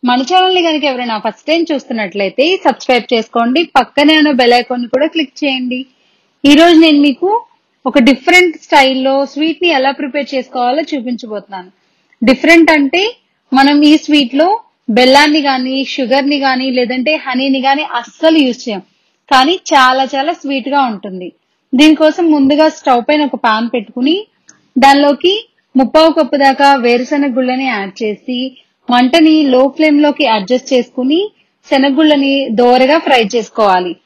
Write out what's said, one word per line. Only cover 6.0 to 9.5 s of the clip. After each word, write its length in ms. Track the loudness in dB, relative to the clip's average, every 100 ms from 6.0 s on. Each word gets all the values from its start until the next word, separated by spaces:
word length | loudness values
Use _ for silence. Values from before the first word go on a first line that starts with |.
| _ _ _ _ 2
ఈ 40 | 4
రోజు 160 | 6 6 4
నేను 140 | 4 2
మీకు 240 | 0 -2 -4 -6 _ _ _ -2
ఒక 100 | 2 2
different 480 | 2 2 2 2 -2 -2
స్టైల్లో 480 | 2 2 0 -2 -2 -4 -4
sweet 280 | -6